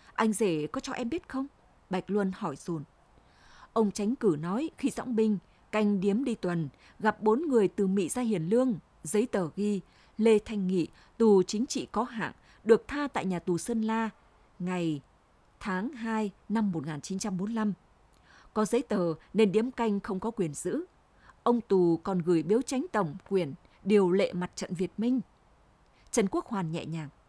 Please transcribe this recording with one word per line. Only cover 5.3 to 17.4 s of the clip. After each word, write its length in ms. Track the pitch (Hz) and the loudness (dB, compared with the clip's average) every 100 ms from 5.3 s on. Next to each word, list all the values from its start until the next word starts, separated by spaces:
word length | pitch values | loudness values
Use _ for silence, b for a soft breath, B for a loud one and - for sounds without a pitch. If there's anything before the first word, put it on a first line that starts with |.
| 196 b b _ | 2 b b _
canh 280 | 214 208 202 | 0 2 2
điếm 240 | 196 208 | 2 0
đi 120 | 262 220 | 0 -2
tuần, 340 | 180 170 147 B B B | -2 -2 -4 B B B
gặp 220 | 214 - | -2 0
bốn 200 | 220 240 | 2 2
người 260 | 330 240 185 | 4 4 4
từ 200 | - 190 | 2 0
Mị 220 | 196 165 | 2 0
ra 120 | 247 | -2
Hiền 280 | 233 190 160 | -2 -2 2
Lương, 240 | 233 262 185 - _ | 2 2 -2 -8 _
giấy 220 | 156 208 247 | -4 -2 0
tờ 240 | 208 160 185 | -2 -2 -2
ghi 260 | 208 196 b b b - | -2 -2 b b b 2
Lê 220 | 226 214 | 4 4
Thanh 280 | 214 208 185 | 2 -2 0
Nghị, 200 | 185 156 b b - | 0 -2 b b 2
tù 260 | 226 190 | 6 8
chính 220 | 180 208 269 | 6 0 -4
trị 220 | - - | -4 -4
có 120 | 208 | -4
hạng, 300 | 247 226 147 - b b | -4 -4 -8 -8 b b
được 240 | 214 214 - | 4 4 4
tha 200 | 285 285 | -6 -4
tại 180 | - 185 | -4 -2
nhà 140 | 175 | -2
tù 180 | - 170 | -2 -2
Sơn 240 | - 226 | -2 -4
La, 280 | 220 226 220 - _ _ _ - | -2 -2 -4 -8 _ _ _ -8
ngày 420 | 175 180 165 143 - _ _ _ _ - | -6 -2 -2 -4 -8 _ _ _ _ -12
tháng 280 | 214 185 240 | -6 -4 -6
hai 420 | 254 226 220 208 - - | -6 -4 -2 -4 -6 -4
năm 220 | 220 208 | 0 0
một 140 | 165 165 | -2 -4
nghìn 160 | 147 | -8
chín 180 | - 190 | -8 -6
trăm 180 | 214 | -4
bốn 80 | 185 | -4